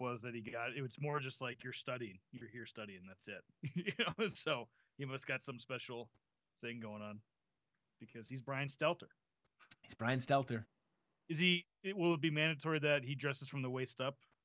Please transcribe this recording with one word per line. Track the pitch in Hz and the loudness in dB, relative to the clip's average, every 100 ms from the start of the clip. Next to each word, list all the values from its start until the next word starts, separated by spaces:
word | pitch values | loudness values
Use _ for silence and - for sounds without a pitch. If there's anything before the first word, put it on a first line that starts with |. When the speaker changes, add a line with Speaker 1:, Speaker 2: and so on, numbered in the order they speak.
Speaker 1:
was | 127 120 | -4 -2
that | 120 | -6
he | 117 | -8
got, | 110 117 120 123 | -6 -4 -4 -4
it | |
was | 127 - | -6 -4
more | 147 147 | -2 0
just | 131 - | -2 -4
like, | 127 120 | -6 -6
"You're | 127 | -8
studying, | - - 123 113 92 _ | -6 -4 -4 -6 -10 _
you're | 123 117 | -14 -12
here | 120 113 | -12 -10
studying, | - 107 92 92 | -10 -10 -10 -16
that's | 95 - | -14 -10
it." | 92 - _ | -10 -12 _
<laughs> | 143 175 196 | -4 -2 -2
You | - 180 165 | 0 -2 2
know, | 214 | 0
so | - 160 131 113 _ _ - | 2 2 0 -2 _ _ -8
he | |
must | 139 131 - | -4 -4 -4
got | 131 | -4
some | - 123 | -4 -8
special | - 123 - 120 113 _ _ _ _ _ | -6 -6 -4 -8 -10 _ _ _ _ _
thing | 120 120 | -6 -6
going | 110 107 | -6 -6
on | 104 107 - _ _ _ _ _ _ _ | -8 -10 -14 _ _ _ _ _ _ _
because | 101 117 107 | -14 -12 -8
he's | 131 | -8
Brian | 120 135 139 | -2 -2 -2
Stelter. | - 156 175 - _ _ _ _ _ - - | 2 2 2 -4 _ _ _ _ _ -18 -16
Speaker 2:
He's | - | -14
Brian | - 113 131 | -2 2 2
Stelter. | 127 139 127 117 107 _ _ _ _ _ - | 6 4 4 -2 -4 _ _ _ _ _ -4
Speaker 1:
Is | 160 | 6
he, | 180 175 - _ | 6 6 2 _
it, | 190 202 | -4 4
will | 170 | 4
it | 165 | 6
be | 156 | 4
mandatory | 151 160 147 160 156 | 4 4 4 2 4
that | 147 143 | 6 4
he | 127 | 4
dresses | 143 143 135 135 | 0 0 -2 -4
from | 143 | -2
the | 127 | -2
waist | 127 127 - | -2 -4 -2
up? | 131 139 _ _ | -4 -4 _ _